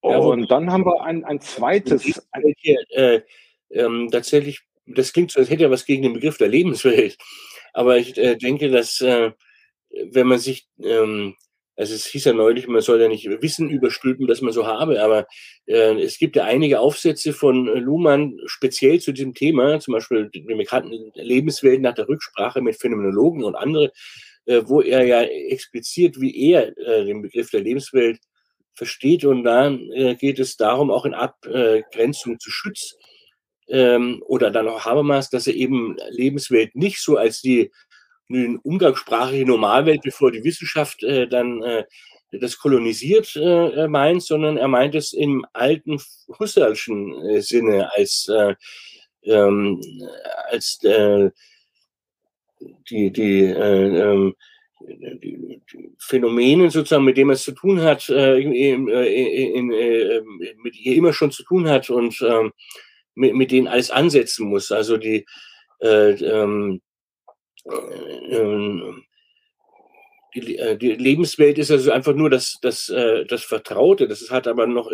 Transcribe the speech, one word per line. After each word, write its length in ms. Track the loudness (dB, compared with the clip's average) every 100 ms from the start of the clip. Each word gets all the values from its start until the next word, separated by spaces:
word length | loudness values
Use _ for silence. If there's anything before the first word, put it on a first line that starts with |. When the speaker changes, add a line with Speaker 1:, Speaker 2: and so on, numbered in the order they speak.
Speaker 1:
Ja, 200 | 2 2
wo 80 | 2
Speaker 2:
Und 180 | 0 2
dann 220 | 0 2
haben 140 | 0 0
wir 180 | -2
ein, 220 | -4 -8 -6
ein 160 | -10
zweites, 640 | -10 -6 -2 -2 0 -2 -2 -8 _ -2 0 0
Speaker 1:
Hier, 200 | 0 0 0
äh, 300 | 2 4 2 _ _ _ _ _
ähm, 360 | -2 -2 -2 -2
tatsächlich, 520 | -4 2 0 0 -12 _ _ -6
das 260 | -4 0
klingt 200 | 0 0
so, 100 | 0
als 80 | 0
hätte 140 | 2
er 80 | 2
was 140 | 2 -2
gegen 180 | 0
den 100 | 0
Begriff 240 | -2 -4 0
der 100 | 2
Lebenswelt. 720 | 2 0 0 2 4 2 -4 -20 -20 -20 -20 0
Aber 240 | 2 4 4
ich, 200 | 2 -2
äh, 200 | 0 0
denke, 320 | -4 -2 2
dass, 320 | 2 0 -2
äh, 300 | 0 2 0 -4 _ _ _ _ _ -12 -2
wenn 160 | 2 4
man 120 | 2
sich, 280 | 0 -10 _ _
ähm, 540 | -2 0 0 -2 -8 -12 _ _ _ -10
also 180 | -8
es 120 | -8 -10
hieß 200 | -2 0
ja 80 |
neulich, 340 | 4 2 2 0
man 140 | -2
soll 200 | 2 4
ja 60 | 4
nicht 220 | 0 -6 -6
Wissen 280 | -6 -4 -4
überstülpen, 560 | 0 -2 0 -4 -2 -2
das 160 | 0
man 120 | -2
so 120 | -2 -2
habe, 380 | -2 -2 2
aber, 240 | 2 2 -2 -16 -20 _ -2
äh, 360 | 2 4 2
es 160 | -2 -2
gibt 180 | 0 0
ja 100 | 0
einige 340 | 0 2 2
Aufsätze 540 | 2 0 -2 -2 -6
von 320 | 0 2 2 0
Luhmann 720 | -2 -2 0 2 2 0 -8 -16
speziell 540 | -6 -4 2 2 2
zu 120 | -2
diesem 220 | -6 -8
Thema, 460 | -2 0 2 2 0
zum 140 | -2
Beispiel 360 | -6 -2 -4 -4
den 280 | -12 -8 -6
bekannten 540 | -4 -4 -6 -14 -16 -16
Lebenswelt 680 | -2 0 0 2 4 4
nach 120 | 0
der 140 | -2 -4
Rücksprache 540 | -6 -6 -6 -4 -2
mit 180 | -4 -4
Phänomenologen 640 | -6 -2 -2 2 0 0
und 120 | -8 -4
andere, 360 | -4 0 -2 _ -20 -20 -20 _ 0
äh, 160 | 0 4
wo 160 | 2
er 240 | 4 2 4
ja 160 | 4
expliziert, 1000 | 2 -4 -8 -8 -8 -12 -10 0 0 0
wie 280 | -6 0 4
er, 240 | 4 2 -6
äh, 280 | -2 0 0
den 160 | -6
Begriff 300 | -6 -8 -4
der 100 | -4
Lebenswelt 580 | -2 -6 -2 0 0 -2 _ _ _ _ _
versteht. 520 | _ -14 -4 0 2 2
Und 180 | 2
da, 260 | 2 2 2
äh, 460 | -2 -8 -2 -2 0
geht 240 | -2 -2
es 160 | -6 0
darum, 340 | 0 0 -2
auch 160 | -2 -4
in 80 |
Abgrenzung 1300 | -6 -8 _ -8 0 2 0 -2 -2 -2 -2 -10 -12
zu 100 | -12
Schütz, 460 | -12 -12 -12 -16 _ _ _ _ _ _ _ -4
ähm, 540 | 2 4 4 0 -6 -4
oder 240 | 0 0
dann 180 | 0 -4
auch 180 | -6 -2
Habermas, 440 | 0 2 0 -2
dass 160 | -4 -4
er 80 |
eben 440 | -4 -2 -2 -4 -10 -12
Lebenswelt 640 | -4 -4 -4 0 0 0 -2
nicht 260 | -4 -4
so 160 | 0 0
als 240 | 0 -2
die, 280 | 0 0 0 _ _ _ _ _ _
die 280 | -4 -4 -6
umgangssprachliche 840 | -6 0 2 0 -4 -2 -2 -2 0
Normalwelt, 560 | 2 2 2 2 0
bevor 280 | -2 0 0
die 120 | 0 -6
Wissenschaft, 580 | -6 -8 -6 -6 -6
äh, 240 | -4 -2 0
dann, 340 | -2 -2 -4
äh, 200 | -4 -4 -6 _ -20 _ _
das 260 | -10 -10 -4
kolonisiert, 760 | 2 2 2 -4 2 2 2 -4
äh, 480 | 0 2 2 -2
äh, 40 | -2
meint, 340 | 2 2 0
sondern 340 | -2 -2 0 0
er 120 | 2
meint 260 | 2 2 -2
es 160 | -6
im 340 | -4 -2 -2 -6
alten 480 | -2 0 0 -4 -10 -10 -20 -20 -10
Husserlschen, 760 | -2 2 2 0 -6 -8 -8 -8 -2
äh, 160 | -2
Sinne 500 | 0 0 2 2 0
als, 360 | 0 -2 -2 -2
äh, 260 | 2 2 -2 -14 -20 -20 -20 _ _
ähm, 580 | 2 4 4 2 -2 -4 -8 -16 -18 -16 -14 -12 -6
als, 320 | -6 -6 -2
äh, 460 | 2 4 4 4 0 _ _ _ _ _ _ _ _ _ _ _ _ _ -20 _ -8
die, 220 | -2 -2
die, 300 | 0 0 4
äh, 580 | 2 2 2 4 4 2
ähm, 360 | 2 4 2 -2 _ _ _ _
die, 840 | -20 -18 -16 -14 -16 -14 -16 -18 _
die 180 | -20 -20 _
Phänomene 720 | -4 -2 0 2 4 6 4
sozusagen, 340 | 2 2 4
mit 140 | 4 4
denen 140 | 2
er 20 |
es 100 | 2
zu 80 | -4
tun 300 | -4 0 2
hat, 260 | 2 0 0
äh, 320 | 2 4 4
in, 140 | 2
in, 340 | 0 2 0 0
äh, 200 | 0 0 0 0 -2 -2 -2
in, 140 | -2
äh, 480 | -2 0 0 0 -2 -6 -14 -14 -12
mit 160 | -14 -8
ihr 160 | 0 2
immer 160 | 2
schon 200 | 2 -2
zu 120 | -4
tun 240 | -2 0 2
hat 220 | 0 0
und, 320 | -2 -2 -2
ähm, 320 | 0 0 0 _ -20 -20 _ _ _ 0
mit, 180 | 2
mit 180 | 2 2
denen 160 | 2 2
alles 220 | -2 0
ansetzen 580 | 0 4 2 0 -6 -4
muss. 240 | -4 -2
Also 260 | -4 0 -2
die, 280 | -2 -4 -6 -20 -20 _ _ _
äh, 300 | 2 6 6
ähm, 720 | 4 -2 0 0 -2 -4 -6 _ _ _ _ _ _ _ _ -12
äh, 720 | -10 -10 -16 -14 -16 -6 -2
ähm, 680 | -2 -2 -4 -8 -12 -16 _ _ _ _ _ _ _ _ _ _ _ _ _ -14
die, 220 | -10 -6
äh, 200 | -4 -2
die 140 | -2
Lebenswelt 640 | 0 0 0 -2 4 4 4
ist 140 | 2
also 200 | 2 2
einfach 220 | 0 0
nur 160 | 0 2
das, 300 | 2 0 -6
das, 280 | -6 -6 -6
äh, 360 | -2 0 0 -2
das 180 | -8
Vertraute. 640 | -6 -8 -6 0 2 4 0
Das 220 | -4 -6
hat 180 | -4 -2
aber 200 | -2 -2
noch, 240 | -2 -2